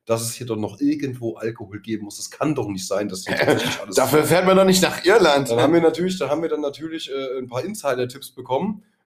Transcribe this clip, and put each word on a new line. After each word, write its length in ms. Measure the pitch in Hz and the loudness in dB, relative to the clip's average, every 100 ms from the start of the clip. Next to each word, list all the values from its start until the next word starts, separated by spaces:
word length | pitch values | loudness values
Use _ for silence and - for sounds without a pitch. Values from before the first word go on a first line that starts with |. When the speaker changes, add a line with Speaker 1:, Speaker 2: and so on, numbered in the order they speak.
| - | -4
Speaker 1:
dass 160 | 113 | -2
es 100 | 113 | -4
hier 140 | - 120 | -8 -6
doch 80 | 107 | -4
noch 240 | 104 - | -6 -2
irgendwo 540 | 143 151 139 123 117 110 | -2 -2 -4 -6 -8 -6
Alkohol 460 | 110 113 98 104 | -8 -8 -12 -14
geben 240 | 107 107 104 | -6 -6 -8
muss. 120 | - | -12
Das 140 | - | -12
kann 240 | - 143 131 | -4 -2 -2
doch 120 | 104 | -4
nicht 200 | 95 92 | -6 -6
sein, 220 | 98 104 | -4 -4
dass 180 | 92 - | -8 -6
hier 80 | 92 | -2
tatsächlich 420 | 151 - - - | 2 2 0 -6
alles 160 | - 95 | -4 0
Speaker 2:
<laughs> 20 | |
Dafür 260 | 127 151 | 2 4
fährt 240 | 123 170 185 | 4 4 6
man 100 | 190 | 6
doch 60 | 190 | 6
nicht 160 | 185 | 6
nach 240 | 160 - - | 2 0 4
Irland. 460 | 440 233 143 127 | 6 6 4 4
Speaker 1:
Dann 80 | 117 | 2
haben 140 | 135 | 4
wir 80 | 170 | 6
natürlich, 360 | 165 160 185 185 | 4 2 -2 -2
da 120 | 135 | -2
haben 120 | 151 | -2
wir 80 | 165 | -2
dann 120 | 151 | -4
natürlich, 500 | 147 143 160 160 - | -4 -8 -10 -10 -8
äh, 260 | 135 135 131 | -8 -6 -8
ein 100 | 127 | -8
paar 160 | - | -8
Insider-Tipps 680 | 185 214 143 123 123 127 - | -8 -6 -4 -2 -4 -8 -18
bekommen. 500 | - - 135 196 214 _ _ | -14 -4 -2 -2 -6 _ _